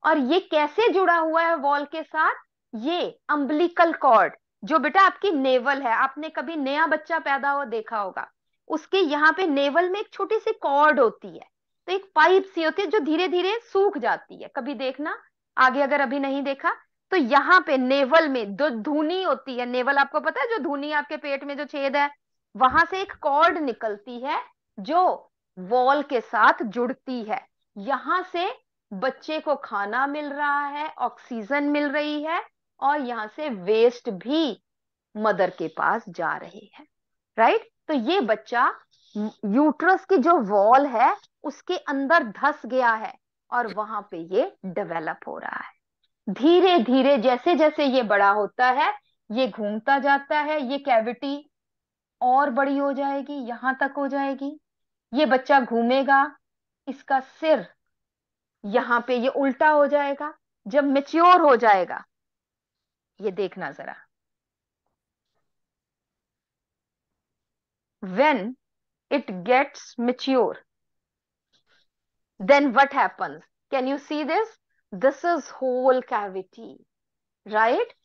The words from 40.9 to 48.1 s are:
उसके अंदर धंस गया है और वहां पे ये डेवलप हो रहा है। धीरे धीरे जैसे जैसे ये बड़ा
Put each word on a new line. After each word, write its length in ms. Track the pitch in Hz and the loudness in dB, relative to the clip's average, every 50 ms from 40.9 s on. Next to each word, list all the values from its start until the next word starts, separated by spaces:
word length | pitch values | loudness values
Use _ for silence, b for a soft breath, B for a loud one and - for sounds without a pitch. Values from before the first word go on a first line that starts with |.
| 247 220 240 302 392 415 _ _ _ _ _ | 0 2 2 2 2 0 _ _ _ _ _
उसके 320 | 302 262 - - - 359 - | -12 -12 -12 -8 -8 -8 -8
अंदर 460 | - - 294 269 277 269 330 339 311 | -6 -6 -6 -4 0 2 2 2 2
धंस 420 | 226 190 - 233 277 294 294 - | 0 -8 -2 -2 -2 -2 -2 -8
गया 260 | 240 233 254 254 233 226 | -4 -2 0 2 2 0
है 180 | 220 220 - - _ _ _ _ _ _ _ - | 0 -4 -10 -14 _ _ _ _ _ _ _ -4
और 200 | 247 240 220 185 | -4 -4 -4 -4
वहां 280 | 196 214 214 220 208 202 | -8 -8 -6 -8 -10 -10
पे 160 | _ - 170 170 170 | _ -12 -12 -10 -2
ये 240 | 180 202 294 392 392 _ - | 0 0 0 0 -4 _ -14
डेवलप 540 | 190 170 208 202 165 170 165 160 160 170 - - | -10 -8 -6 -6 -6 -6 -6 -6 -6 -10 -10 -10
हो 120 | - - - | -14 -14 -10
रहा 200 | - - - - | -10 -10 -10 -10
है। 160 | - - _ _ _ _ _ _ _ _ _ _ _ | -12 -14 _ _ _ _ _ _ _ _ _ _ _
धीरे 520 | - 190 - 226 311 339 359 339 381 359 349 | -10 -8 0 4 4 6 6 6 6 4 4
धीरे 380 | 220 247 247 269 254 269 285 269 | 2 2 2 2 4 4 4 4
जैसे 360 | 202 254 254 247 - 339 349 | 4 2 0 2 2 2 2
जैसे 300 | 262 311 302 302 311 294 | 4 4 2 2 2 0
ये 180 | 277 247 262 247 | 0 2 0 0
बड़ा 280 | 202 | 2